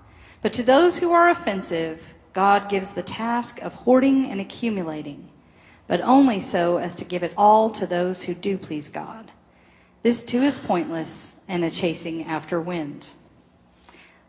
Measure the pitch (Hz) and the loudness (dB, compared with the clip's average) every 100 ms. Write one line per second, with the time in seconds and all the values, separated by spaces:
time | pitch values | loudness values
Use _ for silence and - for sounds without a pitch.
0 | _ - - _ 214 247 233 269 349 349 | _ -20 -20 _ -4 0 4 6 6 2
1 | 339 339 349 339 - 190 - 165 165 160 | 2 4 6 4 -2 -4 -4 -4 -4 -8
2 | - - _ 190 196 202 202 196 190 - | -16 -20 _ 0 4 4 2 -4 -4 -8
3 | 180 - 226 240 233 - 175 - 247 262 | -8 -6 -4 -4 -4 -8 -12 -4 2 4
4 | 269 269 262 196 196 - 233 202 160 156 | 6 4 0 -4 -8 -6 -4 -4 -6 -8
5 | 147 143 - _ _ _ _ _ - 175 | -10 -14 -18 _ _ _ _ _ -4 -2
6 | - 269 269 202 - 180 170 170 170 - | 4 6 6 2 -2 0 2 0 -2 -8
7 | - 180 170 185 208 214 220 214 175 175 | -6 -4 -4 2 6 6 4 -2 -2 0
8 | 180 185 - 175 202 190 - 151 147 156 | -2 -2 -6 -6 -4 -4 -6 -10 -10 -10
9 | 147 226 220 - _ _ _ _ _ _ | -12 -14 -18 -20 _ _ _ _ _ _
10 | 233 233 - 240 277 269 - 180 151 165 | 0 0 -2 0 0 0 -2 -2 -2 -6
11 | 151 - - - - 180 165 - 180 160 | -8 -10 -14 -16 -8 -2 -2 0 -2 -4
12 | 170 165 160 156 151 175 160 175 147 143 | -8 -8 -6 -8 -4 -6 -4 -6 -8 -10
13 | - - _ _ _ _ _ _ _ - | -16 -20 _ _ _ _ _ _ _ -20
14 | - _ | -20 _